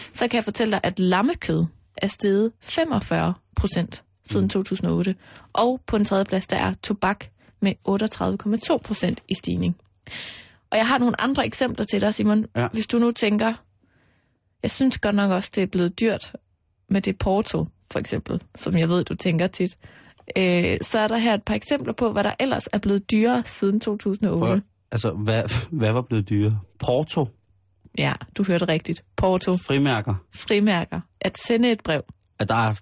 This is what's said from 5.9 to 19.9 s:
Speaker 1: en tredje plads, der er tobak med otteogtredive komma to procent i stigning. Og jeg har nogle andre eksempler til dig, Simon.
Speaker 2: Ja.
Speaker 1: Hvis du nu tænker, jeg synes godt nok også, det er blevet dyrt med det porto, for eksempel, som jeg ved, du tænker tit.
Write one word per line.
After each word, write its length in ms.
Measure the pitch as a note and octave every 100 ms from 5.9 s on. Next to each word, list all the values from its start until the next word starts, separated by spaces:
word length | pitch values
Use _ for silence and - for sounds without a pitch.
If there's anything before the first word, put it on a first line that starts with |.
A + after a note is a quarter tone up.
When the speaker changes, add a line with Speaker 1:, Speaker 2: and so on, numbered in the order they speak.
| A3
Speaker 1:
en 80 |
tredje 200 | G#3 G3
plads, 220 | G3+ F#3+ -
der 100 | F#3+
er 180 | F#3 F#3
tobak 420 | - G3+ F#3 G3+ - - _ _
med 120 | G3 -
otteogtredive 540 | - G3+ A3 - F#3 G3
komma 180 | G#3 A3
to 240 | - D4+
procent 360 | - G#3 F3 - -
i 60 |
stigning. 420 | F#3+ - F3 F3 F3 _ _ - - - - - _ _
Og 80 | D#4+
jeg 80 | E4
har 120 | C4+
nogle 220 | A#3+ -
andre 260 | B3+ C#4 A3+
eksempler 380 | - B3+ A#3+
til 160 | G#3 G3+
dig, 140 | G#3
Simon. 320 | G#3 G#3 G#3+ A3 -
Speaker 2:
Ja. 120 | A#2+
Speaker 1:
Hvis 140 | A3 G#3+
du 120 | A#3+
nu 120 | A#3+
tænker, 420 | A#3 G#3+ G#3 A3+ A3+ - _ _ _ _ _ _ _ _ _
jeg 80 | A3
synes 280 | - C4 -
godt 160 | G#3
nok 160 | G3+ G3+
også, 200 | F#3 -
det 80 | -
er 40 | F#3+
blevet 340 | F3+ F3 -
dyrt 320 | A3+ G3 - - _ _ _ _ -
med 140 | G3
det 160 | G3 F#3+
porto, 480 | G3+ F#3+ A3+ E3 D#3+ - -
for 80 | -
eksempel, 440 | - - - - - -
som 200 | - F3
jeg 100 | E3
ved, 160 | F3+
du 100 | -
tænker 320 | F3+ F#3 E3 F#3
tit. 320 | - F3+ - -